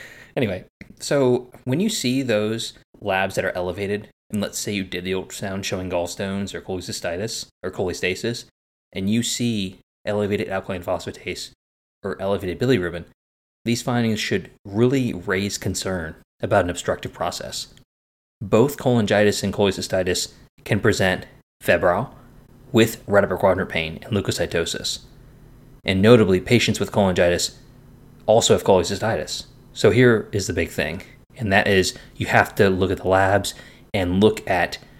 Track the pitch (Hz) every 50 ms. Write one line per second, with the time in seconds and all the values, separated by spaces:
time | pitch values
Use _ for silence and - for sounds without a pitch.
0 | - - - - - - _ - 127 101 90 92 - _ _ _ - - - _
1 | - - 156 143 135 123 123 - - - - - _ 123 127 160 208 226 - -
2 | - 123 127 135 135 120 110 107 107 107 113 113 - - - - _ _ _ -
3 | - 101 95 92 98 98 - - 98 92 - 90 90 90 87 98 101 98 104 104
4 | - - _ _ _ _ - 104 98 - - - - 113 104 101 95 92 - 90
5 | 90 92 92 92 - - - - 107 98 95 98 98 - - 92 92 90 90 87
6 | 87 87 - - 104 98 98 98 101 95 - 82 - - 95 90 85 - 107 -
7 | - 90 85 87 107 113 - - - - _ _ - 95 - - 101 90 82 -
8 | - 90 92 - - 117 117 - - _ _ _ _ _ _ _ _ _ - 95
9 | 98 101 110 120 117 - - - 123 120 113 104 95 92 - - _ _ _ _
10 | _ - 104 104 104 98 104 95 - - 95 95 92 - 98 90 - - 90 82
11 | - - - - - 92 90 - - - _ _ _ _ _ _ _ _ _ _
12 | - 98 - - 95 98 101 98 98 90 85 - 123 127 131 98 87 85 82 85
13 | 87 - _ _ _ _ _ _ _ _ _ _ _ 117 120 117 - 135 123 120
14 | 117 113 107 104 - - 117 92 85 - - _ _ 98 98 107 123 127 139 135
15 | 127 110 - 90 90 101 92 95 101 101 - - - 101 90 - - 98 92 87
16 | 80 80 82 - _ _ _ _ - 95 113 101 90 87 87 - - - 87 -
17 | - 92 - - 87 90 - - - - - - - - - - - _ _ _
18 | _ _ _ _ _ _ _ _ 104 92 113 107 123 143 143 - - 131 123 120
19 | 104 98 107 101 104 104 98 - - 98 92 - 101 98 92 - 90 - - 92
20 | 92 92 90 - - - - - - _ _ _ _ - 120 98 - 110 95 -
21 | 98 92 92 90 - - - - _ _ _ _ - - 92 85 - 90 87 98
22 | 131 - - - - - - - - - - - - - - 113 113 113 - -
23 | - - 98 101 98 95 92 90 - 95 92 92 90 85 - 82 80 80 82 -
24 | - - 107 98 92 - - - 85 80 - 85 82 - - - - - - -
25 | - - - - - - - - - - - - - - - - - - 95 95
26 | 98 110 123 113 107 92 95 92 - - 123 120 - - 107 - 101 - - 117
27 | 101 95 90 95 90 87 87 82 - - - - - - - - - - - -
28 | - - - - - - 107 101 - - 110 92 - - 98 92 82 - 101 90
29 | 107 110 107 78 76 - - - - - - - - - - - - 107 95 123
30 | 127 123 117 104 101 - - 104 92 - 85 87 85 80 - - 73 76 82 95
31 | - - - - _ _ - - 117 98 95 101 - - 101 95 90 - - -
32 | - - - - - - - 113 98 - - - 107 98 95 90 95 90 92 -
33 | - 92 95 95 98 95 101 98 101 - - - - - - - - - - 101
34 | 92 87 90 95 104 107 107 - - - 95 87 87 - - - - - -